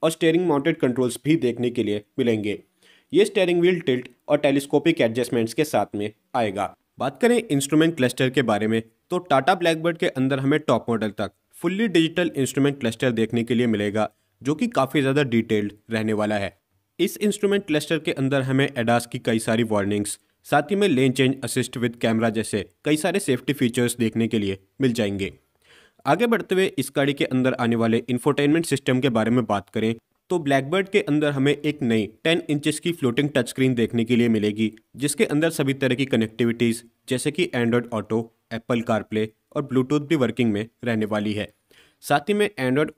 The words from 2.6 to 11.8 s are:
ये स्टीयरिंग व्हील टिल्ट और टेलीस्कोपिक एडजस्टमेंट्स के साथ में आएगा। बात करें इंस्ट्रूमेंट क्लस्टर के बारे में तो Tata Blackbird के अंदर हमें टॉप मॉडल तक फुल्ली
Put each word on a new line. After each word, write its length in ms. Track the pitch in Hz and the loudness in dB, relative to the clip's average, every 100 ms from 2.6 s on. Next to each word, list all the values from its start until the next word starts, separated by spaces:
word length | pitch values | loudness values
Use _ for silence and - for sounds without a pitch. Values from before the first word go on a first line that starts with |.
| - _ _ _ - | -10 _ _ _ -2
ये 120 | 143 | 2
स्टीयरिंग 360 | - 208 180 175 | 2 2 2 2
व्हील 180 | 170 185 | 2 2
टिल्ट 280 | - 127 - _ - | 0 -2 -2 _ -2
और 100 | 143 | 2
टेलीस्कोपिक 600 | 143 139 139 147 165 160 | 4 2 2 2 2 2
एडजस्टमेंट्स 540 | 120 113 120 135 113 | 2 0 -2 -2 -2
के 100 | - | -2
साथ 300 | 151 113 101 | -2 0 -2
में 160 | 104 104 - _ | -4 -8 -10 _
आएगा। 400 | 131 110 98 92 - _ - | -2 -2 -2 -6 -8 _ -8
बात 200 | 127 - | -6 0
करें 140 | 233 240 | 2 2
इंस्ट्रूमेंट 560 | - 143 139 156 165 165 | 0 -2 0 2 2 2
क्लस्टर 340 | 123 - 131 | 0 0 -2
के 120 | 135 | 0
बारे 240 | 117 104 110 | 0 0 0
में 160 | 113 - _ - | -2 -4 _ -6
तो 80 | 180 175 | -6 0
Tata 220 | 135 131 190 | 2 2 2
Blackbird 420 | 170 160 165 165 | 2 0 -2 -2
के 100 | 175 | -2
अंदर 280 | - 131 135 | 0 0 0
हमें 200 | 135 151 | 0 0
टॉप 260 | 151 113 - | 2 0 0
मॉडल 220 | 113 107 | -2 -2
तक 220 | 98 98 _ _ | -4 -8 _ _
फुल्ली 340 | - 175 190 | -8 -4 -2